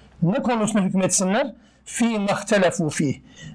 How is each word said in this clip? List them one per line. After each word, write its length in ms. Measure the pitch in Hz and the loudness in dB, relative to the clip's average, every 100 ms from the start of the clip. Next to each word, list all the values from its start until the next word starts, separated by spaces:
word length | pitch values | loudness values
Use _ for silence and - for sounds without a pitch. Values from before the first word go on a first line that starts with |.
| - - | -20 -2
Ne 200 | 165 247 | 0 0
konusunda 400 | 247 233 214 220 | 0 0 0 0
hükmetsinler? 680 | 185 190 185 - 185 208 277 - - _ | 0 0 0 0 0 0 -2 -6 -20 _
Fî 340 | - - 233 220 | -10 -2 0 0
mahtelefu 680 | 202 190 - 208 180 175 156 | -2 -2 0 2 4 2 -2
fîh. 320 | - 147 120 - - - | 0 -2 -2 -10 -20 -20